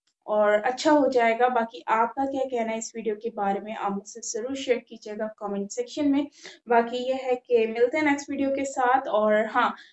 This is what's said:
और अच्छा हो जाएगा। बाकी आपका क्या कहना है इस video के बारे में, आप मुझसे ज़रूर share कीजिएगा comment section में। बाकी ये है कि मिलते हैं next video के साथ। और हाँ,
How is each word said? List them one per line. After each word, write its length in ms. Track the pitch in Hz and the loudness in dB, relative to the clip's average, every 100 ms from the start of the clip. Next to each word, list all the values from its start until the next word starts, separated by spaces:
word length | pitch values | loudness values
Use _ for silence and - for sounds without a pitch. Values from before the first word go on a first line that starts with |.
| _ _ - | _ _ -2
और 260 | 214 208 | 2 4
अच्छा 380 | 208 208 247 311 | 4 2 0 4
हो 180 | 302 262 | 4 4
जाएगा। 400 | 247 233 226 247 | 4 2 4 2
बाकी 360 | 233 226 - - | 2 -2 -6 -2
आपका 360 | 220 233 269 269 | 2 2 0 -4
क्या 180 | 269 | -2
कहना 280 | 262 247 220 | -4 -2 -4
है 60 | 220 | -4
इस 140 | 226 226 | -8 -6
video 180 | 220 | -4
के 160 | 208 226 | -4 -6
बारे 300 | 214 196 202 | -4 -2 -2
में, 140 | 208 220 | -4 -6
आप 160 | 202 | -4
मुझसे 280 | 196 - 233 | -4 -8 -12
ज़रूर 360 | - 226 240 269 | -8 -6 -6 -6
share 220 | 269 233 | -2 -2
कीजिएगा 480 | - 226 214 208 214 | -2 -16 -12 -8 -8
comment 440 | - 208 202 202 | -8 -6 -6 -6
section 380 | - 240 - 285 | -6 -8 -2 2
में। 180 | 277 285 _ - - - | 2 0 _ -20 -14 0
बाकी 280 | 233 233 247 | 2 2 -2
ये 180 | 247 | -2
है 200 | 262 262 | -2 -2
कि 320 | 247 - 240 220 | -4 2 2 2
मिलते 320 | 226 247 311 | 2 2 2
हैं 60 | |
next 260 | 302 285 - | 0 0 -2
video 200 | 277 269 | -2 -2
के 140 | 277 | -2
साथ। 440 | 269 - 247 269 - | -4 0 2 2 2
और 380 | 214 214 214 220 | 2 4 4 2
हाँ, 280 | 247 220 - - | 0 0 -2 -16